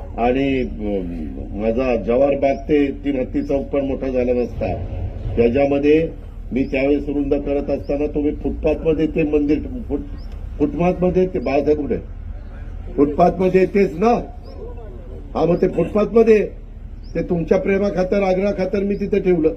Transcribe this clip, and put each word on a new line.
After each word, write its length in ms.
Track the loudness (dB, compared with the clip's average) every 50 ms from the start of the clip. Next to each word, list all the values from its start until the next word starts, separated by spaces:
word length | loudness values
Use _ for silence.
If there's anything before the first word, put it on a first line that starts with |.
| -8 -8 -6 0
आणि, 440 | 0 2 2 2 2 0 0 0
अं, 400 | -2 -4 -6 -6 -4 -4 -2 -2 -4 -4 -6 -6 -8 -8 -8 -10 -10 -8 -6 -2
माझा 340 | 0 0 0 2 0 0 0
जवाहर 400 | 0 0 2 2 4 4 4 4
बाग 200 | 2 2 0 0 0 0 2
ते 180 | 2 4 4 2
तीन 320 | 0 -4 -4 -4 -2 -2
हत्ती 220 | -2 -2 -2 -4
चौक 240 | -2 0 -2 -2 -2
पण 200 | -2 -2 -2 0
मोठा 220 | 0 -2 -2 -4 -2
झाला 260 | 0 0 0 2 2
नसता. 400 | 0 0 -2 -2 -4 -4 -4 -4 -4 -6 -6 -6 -6 -6 -6 -6 -6 -6 -4 2 4
त्याच्यामध्ये 720 | 4 4 4 4 2 4 2 2 4 6 6 6 4 0 -6 -10 -14 -14 -14 -14 -10 -4
मी 120 | -2 -2 -2
त्यावेळेस 400 | 0 0 0 2 2 2 2 0 -2
रुंद 260 | -2 -2 0 0 0
करत 360 | 0 0 -2 -2 -2 0 -2
असताना 360 | -4 -4 -2 -2 -2 -2 0
तुम्ही 260 | -2 -2 0 0 0
फुटपाथमध्ये 760 | -2 -2 -4 -4 -4 0 0 0 0 0 0 0 2 2 2 0
ते 160 | 2 0 0
मंदिर, 360 | 2 2 2 2 2 2 0 0 -6 -8 -8 -6 -4
फुट-, 300 | -4 -6 -6 -6 -10 -12 -10 -12 -10 -10 -10 -10 -2 -2
फुटपाथमध्ये 680 | -2 0 0 0 0 0 2 2 0 2 4 2 2 2
ते 120 | 0 -4
बाळासाहेब 420 | -4 0 0 2 4 4 2 2
कुठे? 140 | 2 -2 -4 -4 -4 -8 -12 -12 -12 -12 -12 -12 -12 -14 -14 -12 -12 -12 -12 -12 -12 -10 2
फुटपाथमध्ये 720 | 2 2 2 4 4 4 4 4 2 0 4 4 4 4
तेच 280 | 4 4 2 2 2 2 2
ना? 240 | 2 4 4 2 0 -6 -12 -14 -14 -14 -14 -12 -12 -12 -12 -12 -14 -14 -14 -14 -14 -14 -14 -14 -14 -8 -2
हा, 120 | 0 2
मग 160 | 2 2 2
ते 60 | 2 0
फुटपाथमध्ये 760 | 2 0 -2 0 2 0 0 4 4 4 6 8 6 6 6 0 -4 -10 -16 -16 -16 -14 -14 -14 -14 -14 -14 -8 -6
ते 80 | -6 -2
तुमच्या 340 | -2 -2 -2 2 2 2 2
प्रेमाखातर, 640 | 4 2 2 2 2 0 0 0 0 0 2 0
आग्रहाखातर 640 | 2 2 2 2 2 0 0 -2 -2 -2 0 -2 0
मी 120 | 0 -2
तिथे 240 | -2 -2 0 0 0
ठेवलं. 300 | 2 2 2 4 4 2 0